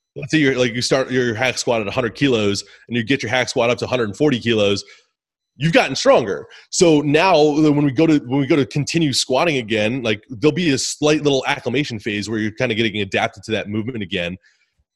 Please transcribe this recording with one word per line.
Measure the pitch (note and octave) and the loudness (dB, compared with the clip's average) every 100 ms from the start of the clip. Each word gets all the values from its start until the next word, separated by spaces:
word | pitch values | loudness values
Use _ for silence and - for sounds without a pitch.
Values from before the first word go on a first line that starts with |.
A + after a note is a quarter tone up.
| _ C#3+ | _ -16
let's | C#3+ | -4
say | D#3 | 0
you're, | C3+ B2 | 2 0
like, | B2 | -2
you | A#2+ | -2
start | - C#3 B2+ | 0 0 0
your | B2+ B2 | -2 -2
hack | A2 B2+ A#2 | -2 -2 -2
squat | C3 A#2 | -2 -2
at | G2 | -2
a | |
hundred | C3 A#2 - | -4 -4 0
kilos | C#3+ A2+ G2+ G2+ - - - | 0 2 0 -2 -8 -18 -8
and | A#2+ | -4
you | |
get | A2+ C#3 | -2 -2
your | A2+ | 0
hack | B2+ A#2+ | -2 -2
squat | C3 A#2 | 0 0
up | A#2+ | 0
to | A2 | -2
a | |
hundred | B2 G#2+ | -2 -2
and | G2 | 0
forty | D3+ A#2+ | 0 0
kilos, | A#2 A2 G2+ G2 - - _ _ _ _ _ - | 0 2 2 0 -6 -20 _ _ _ _ _ -4
you've | D#3+ | 0
gotten | A#3+ D#3 C3+ | 2 2 0
stronger. | C4+ G#3+ G#2 D2+ - - - | 2 4 2 -6 -8 -20 -8
So | - E3+ D3+ | 2 4 4
now | C#3+ D#3 F#3+ D#3 | 4 2 4 4
when | D3+ D3 D#3 C#3+ C#3+ | 4 4 2 4 2
we | |
go | B2+ E3 | 2 4
to, | D3 B2 | 2 2
when | C#3+ | -2
we | C3+ | 2
go | D#3 | 2
to | B2+ | 0
continue | D3 C3 E3+ D3+ | -2 -2 0 0
squatting | A#2+ - B2+ E3+ C3+ | -2 0 0 2 0
again, | G#2+ G#2+ G#2+ C3+ | -2 0 0 -2
like, | A2+ A2 - | -2 -4 -6
there'll | A2 D3+ | 0 0
be | C#3+ E3 | 2 0
a | C3 | 0
slight | - - D3 D#3 | -2 -2 0 2
little | D3 C3+ B2 | 2 0 0
acclimation | C#3 B2 C3 C#3+ A2 | -4 -2 -2 -4 -6
phase | A2+ G#2 G2 | -6 -4 -4
where | A2 | -4
you're | G#2+ | -4
kinda | - B2+ G#2+ | -2 -2 0
getting | A2+ G#2 | -2 -2
adapted | F#2+ G#2 A2+ G#2+ | -4 -2 -2 -6
to | A2 | -6
that | G#2 F#2+ | -6 -4
movement | G#2+ A2 A#2 | -6 -6 -8
again. | F#2 F#2 F2 F#2 _ _ _ _ _ | -6 -6 -6 -8 _ _ _ _ _